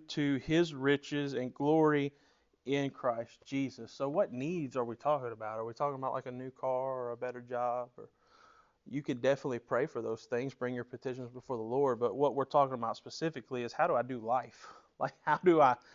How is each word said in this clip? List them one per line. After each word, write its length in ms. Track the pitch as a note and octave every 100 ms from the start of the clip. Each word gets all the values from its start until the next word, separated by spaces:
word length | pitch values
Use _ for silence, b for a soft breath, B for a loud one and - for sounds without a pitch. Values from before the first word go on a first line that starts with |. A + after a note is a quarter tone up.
| D#3
to 280 | - C#3+ C3+
His 360 | D#3 D#3+ E3+
riches 600 | C#3 C#3 C#3 - D3 C#3+
and 200 | B2 B2+
glory 580 | - C#3+ D#3+ D#3 D3 C#3 - _ _ _ _ B2+
in 240 | C#3 C#3
Christ 500 | - C3 A#2 A#2 - -
Jesus." 480 | C#3 C3 A#2+ A2+
So 160 | - C#3
what 240 | E3 G3+
needs 420 | B2 D3 F3+ C3+ C3
are 100 | A#2+
we 100 | A2+
talking 360 | C#3+ D3 B2
about? 260 | A2 A2 A2+
Are 80 | A2+
we 80 |
talking 220 | - C#3+ C3+
about, 180 | C3
like, 120 | C3 B2+
a 60 |
new 200 | B2+ C3
car 400 | B2+ C3 B2+ C3
or 200 | B2+ A#2+
a 60 | A#2+
better 240 | B2+ B2
job? 480 | B2 B2 B2 B2 B2 -
Or 120 | - b b b b b b b -
you 120 | C#3
can 160 | D3 B2
definitely 420 | B2+ C#3 D3 A#2+
pray 260 | - B2 D#3
for 160 | B2
those 220 | A2+ A2+
things, 300 | - A#2+ C3+
bring 200 | - B2
your 120 | B2 A#2+
petitions 440 | A#2+ C3 B2+ A#2+
before 280 | B2 - A#2+
the 60 |
Lord. 360 | A2 C3 C#3+ A#2
But 160 | A#2+ A2+
what 200 | C#3 B2+
we're 100 | B2+
talking 280 | D3 C3+
about 220 | B2+ A2+ -
specifically 680 | A#2 - D#3+ C3+ - B2
is, 100 | A#2+
how 120 | - F3
do 80 | C3
I 60 |
do 180 | B2 B2
life? 460 | A2 B2+ A#2+ - -
<laughs> 260 | - _ -
Like, 160 | C3 -
how 160 | - D3+
do 160 | F3+ D#3+
I, 160 | C3+ B2 b